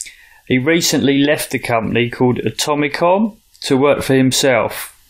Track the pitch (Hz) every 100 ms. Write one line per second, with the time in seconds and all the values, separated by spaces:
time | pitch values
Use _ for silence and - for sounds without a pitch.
0 | - - - - - 127 135 170 165 151
1 | 127 139 143 151 - 139 - 117 104 113
2 | 120 - 127 120 110 - 156 147 147 -
3 | 175 196 220 - _ - - 135 143 135
4 | - 135 131 - 139 117 104 - - -